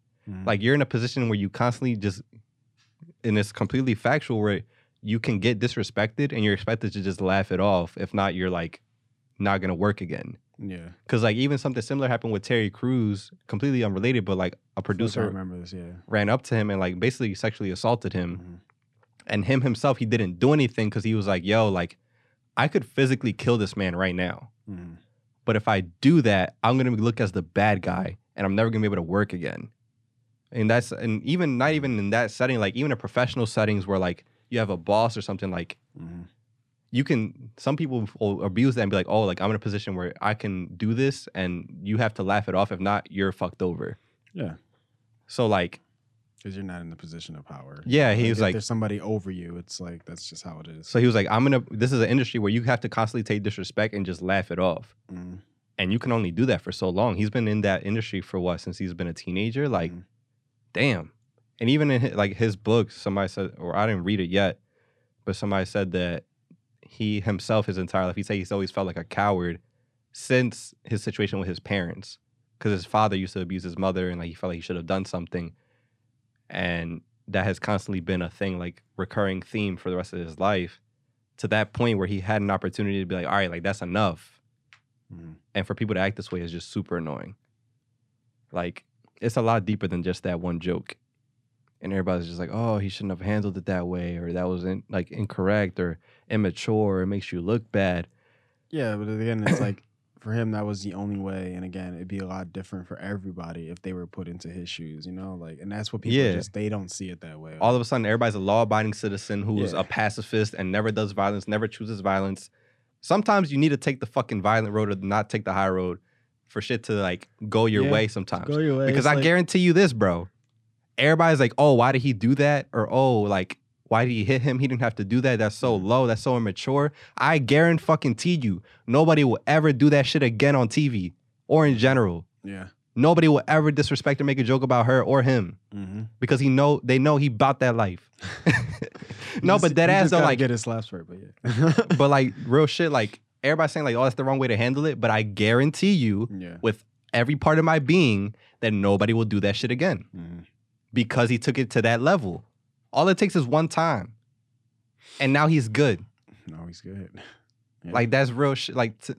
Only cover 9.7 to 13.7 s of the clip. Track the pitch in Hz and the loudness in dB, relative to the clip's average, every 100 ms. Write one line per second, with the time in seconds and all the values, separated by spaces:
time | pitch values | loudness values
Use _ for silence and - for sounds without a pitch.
9.7 | 85 104 101 87 - - - _ - 101 | 0 0 -2 -6 -8 -10 -16 _ -14 -12
10.7 | 90 85 - - 120 110 107 139 139 143 | -12 -16 -18 -2 2 2 2 0 0 -2
11.7 | 123 - 139 131 117 117 104 - 120 104 | -4 -4 -2 0 -2 -2 -4 0 0 0
12.7 | - 123 127 110 101 - - - 101 139 | -2 -2 0 0 -2 -8 -20 -8 -2 0